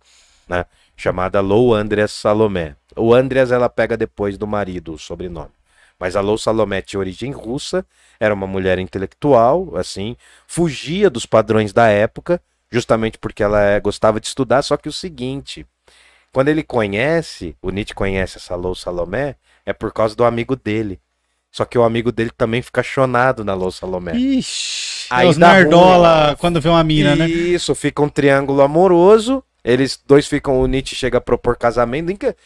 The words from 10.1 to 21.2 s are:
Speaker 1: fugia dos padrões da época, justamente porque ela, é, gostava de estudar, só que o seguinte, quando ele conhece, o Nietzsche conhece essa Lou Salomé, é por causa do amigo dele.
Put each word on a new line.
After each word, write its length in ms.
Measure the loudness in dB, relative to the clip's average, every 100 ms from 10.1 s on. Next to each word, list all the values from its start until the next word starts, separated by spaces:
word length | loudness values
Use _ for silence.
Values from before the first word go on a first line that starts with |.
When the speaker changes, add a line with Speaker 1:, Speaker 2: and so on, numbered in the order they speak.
| -12 _ _ -10
Speaker 1:
fugia 640 | -4 -4 -4 -8 0 0
dos 160 | 0
padrões 480 | 0 2 2 0 0
da 140 | 2 4
época, 520 | 4 0 -4 -4 -4 _ _ _
justamente 460 | -4 0 0 -2 -6
porque 280 | -10 -2
ela, 180 | 0 2
é, 160 | 2 2
gostava 400 | -2 0 0 0
de 60 | -4
estudar, 340 | -6 0 0
só 140 | 0 -4
que 120 | -6
o 40 |
seguinte, 720 | -12 -14 -10 -8 -10 -12 -18 -20 _ _ _ _ _ _
quando 160 | 0 2
ele 160 | 0
conhece, 920 | 0 -2 0 0 0 -2 -4 -10 -14 -10
o 80 | -8
Nietzsche 240 | -6 -6
conhece 440 | -6 -4 -2 -4 -8
essa 180 | -12 -8
Lou 180 | -6
Salomé, 600 | -8 -8 -8 -6 -6 -6 -8 _ _
é 80 | -12
por 200 | -8 -6
causa 240 | -2 -2 0
do 80 |
amigo 320 | 0 0 -4 -4
dele. 420 | -4 -4 -4 -8 _ _